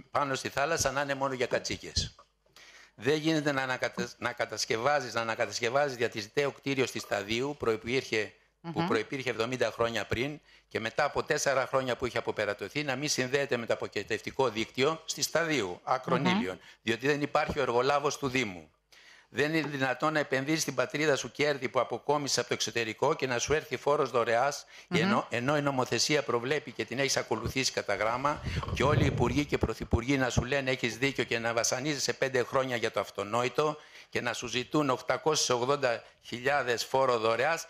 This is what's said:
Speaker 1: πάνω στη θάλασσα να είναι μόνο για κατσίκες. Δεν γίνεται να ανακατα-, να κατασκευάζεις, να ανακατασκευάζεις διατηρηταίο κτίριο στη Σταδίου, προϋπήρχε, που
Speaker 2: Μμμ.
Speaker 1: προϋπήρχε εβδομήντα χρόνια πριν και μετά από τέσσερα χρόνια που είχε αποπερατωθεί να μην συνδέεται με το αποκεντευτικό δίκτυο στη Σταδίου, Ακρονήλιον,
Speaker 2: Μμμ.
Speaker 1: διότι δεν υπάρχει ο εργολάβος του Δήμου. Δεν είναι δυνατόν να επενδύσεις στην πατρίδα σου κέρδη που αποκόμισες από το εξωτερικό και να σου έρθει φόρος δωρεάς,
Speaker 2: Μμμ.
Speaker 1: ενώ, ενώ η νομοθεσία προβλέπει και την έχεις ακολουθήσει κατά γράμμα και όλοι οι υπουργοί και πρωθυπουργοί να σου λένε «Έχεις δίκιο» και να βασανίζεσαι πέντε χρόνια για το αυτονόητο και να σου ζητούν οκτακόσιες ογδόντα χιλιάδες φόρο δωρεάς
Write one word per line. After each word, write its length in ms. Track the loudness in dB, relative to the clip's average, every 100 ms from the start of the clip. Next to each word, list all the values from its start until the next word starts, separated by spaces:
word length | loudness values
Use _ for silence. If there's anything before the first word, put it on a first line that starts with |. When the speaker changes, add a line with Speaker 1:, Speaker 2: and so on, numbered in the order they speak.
| -4
Speaker 1:
πάνω 240 | -2 0
στη 140 | -2 -2
θάλασσα 420 | -2 0 0 0
να 100 | 0
είναι 140 | -2
μόνο 200 | -2 -2
για 120 | 0 0
κατσίκες. 680 | 0 -2 -6 -6 -6 -6 -8 -20 _ _ -20 -20 -20 -20
Δεν 220 | -4 0 2
γίνεται 360 | 2 2 2
να 100 | 0
ανακατα-, 460 | 0 0 -2 -2 -6 -4
να 140 | -4
κατασκευάζεις, 840 | -2 -4 -4 -2 0 2 2 0
να 60 | -2
ανακατασκευάζεις 760 | -2 0 -2 -2 0 2 0 0
διατηρηταίο 540 | -2 -2 -4 0 0
κτίριο 360 | -2 -2 0 0
στη 120 | -2
Σταδίου, 580 | -4 -4 0 -2 -2 -2
προϋπήρχε, 720 | 0 0 0 -2 0 -2 -2 -8 _ _ -6
που 80 | -2
Speaker 2:
Μμμ. 60 | 0
Speaker 1:
προϋπήρχε 440 | 0 0 -4 -2
εβδομήντα 400 | 0 0 0 0
χρόνια 340 | 2 0 0
πριν 360 | -2 -2 -2 -6 -16 -20 _
και 120 | -6
μετά 240 | -2 0
από 180 | 0 0
τέσσερα 440 | 0 0 2 0 2
χρόνια 300 | 0 0 -2
που 100 | -2
είχε 120 | -2
αποπερατωθεί 640 | -2 -2 -2 -2 -4 -4
να 140 | -4 -2
μην 120 | -2
συνδέεται 480 | 0 0 0 0 0
με 100 | 0
το 60 |
αποκεντευτικό 760 | -2 -2 -4 -4 -4 -4 0 0
δίκτυο 540 | 0 -2 0 0 0
στη 180 | -6 -6
Σταδίου, 580 | -2 0 0 0 -2 -4
Ακρονήλιον, 720 | -2 -2 0 0 2 0 0
Speaker 2:
Μμμ. 240 | -6 -12 -6
Speaker 1:
διότι 240 | -2 0 2
δεν 160 | 2
υπάρχει 360 | 2 0 0 0
ο 40 | 2
εργολάβος 520 | 2 4 2 0 -2
του 100 | -2
Δήμου. 400 | 0 0 -4 -14 _ _ -20 -20 -20 _
Δεν 260 | 0 2
είναι 140 | 2 0
δυνατόν 440 | 0 0 2 0
να 60 | 0
επενδύσεις 420 | 0 0 0 0
στην 120 | 0
πατρίδα 420 | 0 0 2 2 2
σου 140 | 0
κέρδη 380 | 0 0 0 0
που 120 | 0
αποκόμισες 580 | 0 -2 0 0 2 0
από 100 | 0
το 60 |
εξωτερικό 600 | -2 -2 -2 -2 0 0
και 120 | 2 0
να 120 | 0
σου 140 | 2
έρθει 240 | 0 0 -4
φόρος 340 | 0 2 2
δωρεάς, 540 | 2 2 2 2 -2 -10 -20 -4
Speaker 2:
Μμμ. 120 | 0
Speaker 1:
ενώ, 260 | 2 2 0
ενώ 260 | -2 0 2
η 60 |
νομοθεσία 600 | 2 0 0 2 2 2
προβλέπει 480 | 2 0 0 -4 -4
και 120 | -6
την 140 | -4 -2
έχεις 180 | 0 0
ακολουθήσει 560 | 0 -2 -2 -2 -2
κατά 220 | -2 -2
γράμμα 460 | 0 0 0 -2 -2 -4 -4 -2
και 80 | 2
όλοι 200 | 2 4
οι 40 | 2
υπουργοί 380 | 2 2 0
και 140 | 0 0
πρωθυπουργοί 580 | 0 -2 0 0 2 2
να 140 | 2
σου 140 | 0
λένε 260 | 0 0 0
«Έχεις 280 | 0 -2 -2
δίκιο» 260 | -2 0
και 140 | 0 0
να 140 | 0
βασανίζεσαι 600 | 0 0 0 -2 -2 -2
πέντε 300 | 0 0 0
χρόνια 340 | 2 0 0 0
για 140 | 0
το 100 | 0
αυτονόητο 760 | -2 -4 -2 0 0 2 0 0 -10 -20 -8
και 120 | -4
να 120 | -2
σου 140 | -4 -4
ζητούν 440 | -4 0 2 2
οκτακόσιες 600 | 2 0 0 0 2 2
ογδόντα 520 | 2 2 2 0 -2 -6 _
χιλιάδες 640 | -12 -4 0 2 2 0
φόρο 340 | 2 2 4 4
δωρεάς 480 | 4 2 2 0 -6